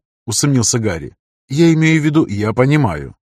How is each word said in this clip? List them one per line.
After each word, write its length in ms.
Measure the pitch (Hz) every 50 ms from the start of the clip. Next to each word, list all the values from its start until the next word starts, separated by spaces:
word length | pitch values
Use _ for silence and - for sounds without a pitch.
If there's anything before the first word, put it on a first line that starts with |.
| _ _ _ _ _
усомнился 540 | - 110 - - 147 139 127 110 - - 120
Гарри. 360 | 110 107 87 78 71 - - _ _ _ _ _ _ -
«Я 240 | 135 151 170 165 165
имею 280 | 156 160 160 160 160
в 40 | 147
виду, 200 | 156 147 160 -
я 260 | - 101 101 107 110
понимаю». 640 | 104 123 127 135 147 151 139 104 82 73 69 65 - _ _ _